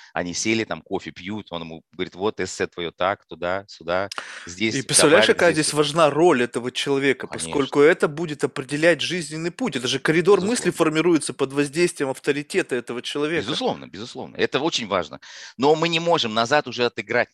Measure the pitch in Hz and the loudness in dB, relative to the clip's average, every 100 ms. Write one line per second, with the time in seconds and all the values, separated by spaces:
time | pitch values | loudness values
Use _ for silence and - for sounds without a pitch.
0 | - - 87 85 110 113 110 82 - 95 | -12 -8 -6 -4 -2 -2 -2 -8 -8 -8
1 | 85 - 90 107 98 85 82 80 _ 82 | -8 -16 -12 -12 -10 -12 -12 -14 _ -8
2 | 85 87 101 - 92 - 92 - 85 - | -8 -2 -4 -2 -6 -4 -6 -4 -8 -2
3 | 90 101 - 80 87 92 101 - 80 90 | -2 -2 -8 -8 -4 -4 -8 -14 -4 -2
4 | 98 - - - - 90 110 135 - 147 | -2 -8 -14 -16 -14 -4 -2 -2 0 4
5 | 156 165 220 220 170 156 151 147 147 156 | 6 6 6 4 4 2 0 0 0 4
6 | 156 143 175 135 120 127 120 - - 139 | 4 6 4 4 0 -2 -6 -6 -2 0
7 | 139 123 - 120 - 147 135 147 147 180 | 2 0 -4 -8 -6 -2 0 6 6 6
8 | 185 147 170 147 - - 135 147 165 156 | 0 -2 -6 -4 -4 -4 -6 2 4 4
9 | 127 180 147 156 165 165 254 135 120 135 | 0 -6 -6 -6 -8 -4 -4 -2 -2 -2
10 | - 160 170 202 185 240 180 - 160 156 | 0 2 6 4 4 0 -2 0 0 2
11 | 165 160 - 143 135 139 143 147 175 - | 4 2 2 -4 -4 0 -2 0 -2 0
12 | 139 131 - 143 147 185 160 123 - 120 | -4 -4 -2 -4 -2 -2 -2 -4 -4 -8
13 | - 147 151 165 - - 247 90 65 85 | -6 -4 -2 -2 -4 -4 -4 -4 -10 -14
14 | 120 - 87 - 117 135 156 - 107 98 | -14 -12 -12 -4 -2 0 -2 -4 -2 -2
15 | 78 65 - - - - 135 160 170 165 | -2 -6 -10 -20 -16 0 2 4 2 0
16 | 170 165 120 110 120 147 135 113 120 - | 2 0 0 0 2 2 0 -2 -2 -2
17 | 104 117 110 | -4 -2 -2